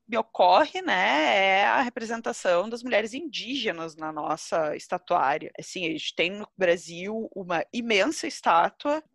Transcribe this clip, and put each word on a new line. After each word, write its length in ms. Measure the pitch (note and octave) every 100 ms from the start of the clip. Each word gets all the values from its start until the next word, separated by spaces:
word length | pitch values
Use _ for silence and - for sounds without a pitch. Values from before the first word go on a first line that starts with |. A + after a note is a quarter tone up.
| -
me 120 | A3+
ocorre, 640 | - - F3+ F#3+ D4+ F#4+
né, 800 | F#4 F#3 G3+ C#4+ D4+ G#3 F#3+ F#3+
é 40 | A3
a 160 | A3
representação 880 | A#3+ A#3+ A3 A#3 B3 - F#3+ F3 A3
das 140 | A#3
mulheres 300 | B3 G#3 G#3+
indígenas 840 | C4 D#4+ F3+ G#3+ C4+ A3 E3 E3 D#3+
na 160 | D#3
nossa 640 | D#3 D#3 D#3+ - F3 D3+ D#3
estatuária. 760 | - F3+ - E3+ C3+ D#3 - -
Assim, 280 | - F#3+ E3
a 40 |
gente 240 | D3+ -
tem 180 | - E3+
no 160 | G#3 G#3+ -
Brasil 720 | F3+ E3 D#3+ E3+ F#3+ A3 A3
uma 320 | G3 F3+ E3 -
imensa 560 | A#3+ A#3 G3+ A#3+ - D4
estátua 760 | - A#3+ E3 F3+ - D4 D4+ -